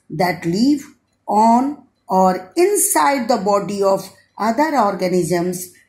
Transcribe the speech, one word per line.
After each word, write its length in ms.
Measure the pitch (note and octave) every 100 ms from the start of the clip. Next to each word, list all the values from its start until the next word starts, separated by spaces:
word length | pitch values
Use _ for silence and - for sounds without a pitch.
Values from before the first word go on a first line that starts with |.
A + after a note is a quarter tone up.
| -
that 380 | D#3+ F3+ F3+ E3+
live 360 | F#3+ C4+ D4 - _ _ _ -
on 580 | G#3 A3+ A#3 C#4 D4 _ _ -
or 440 | F#3+ F#3 F#3 - E4+
inside 720 | F#4+ G#4 - D#4 D4 C#4 A#3
the 80 | A#3
body 460 | F#3+ G3+ G3 G3+
of 260 | G3 G3 - _ _ -
other 380 | G#3+ A3+ D#4 C#4
organisms 960 | G3+ F3+ F3+ F3+ E3 F3 F3+ F3+ - _